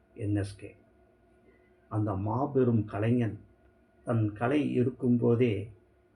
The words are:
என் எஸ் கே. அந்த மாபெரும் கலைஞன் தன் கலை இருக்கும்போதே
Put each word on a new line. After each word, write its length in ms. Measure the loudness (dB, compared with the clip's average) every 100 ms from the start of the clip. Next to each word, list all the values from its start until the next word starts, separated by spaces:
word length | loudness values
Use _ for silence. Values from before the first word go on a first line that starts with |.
| _
என் 220 | -10 -2 -2
எஸ் 200 | -2 -8
கே. 200 | -18 -20 _ _ _ _ _ _ _ _ _ _ _
அந்த 280 | -4 -2 -2
மாபெரும் 680 | -4 -2 0 2 4 2
கலைஞன் 560 | 0 -2 0 2 0 -4 -16 _ _ _ _ _
தன் 280 | -4 0 0
கலை 400 | 0 0 0 0
இருக்கும்போதே 960 | 0 0 0 2 2 4 4 2 0 -6 -14 _ _ _